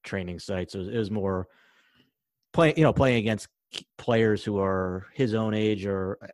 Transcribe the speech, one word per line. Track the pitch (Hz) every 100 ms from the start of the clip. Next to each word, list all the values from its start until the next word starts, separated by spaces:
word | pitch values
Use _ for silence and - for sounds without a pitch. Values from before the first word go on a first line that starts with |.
training | - 98 90 85
site, | - 92 90
so | 98
it |
was, | 92
it | 117
was | 101
more | 107 95 92 90 _ _ _ _ _ _ _ _ _ _
play-, | - 160 160
you |
know, | 151
playing | 107 135 120
against | 107 107 - _ _
k-, | - - -
players | - 117 110 104
who | 110 101
are | 95 95 92 92 -
his | - 123
own | 110 110
age | 107 107 101 98
or, | 98 95 - 101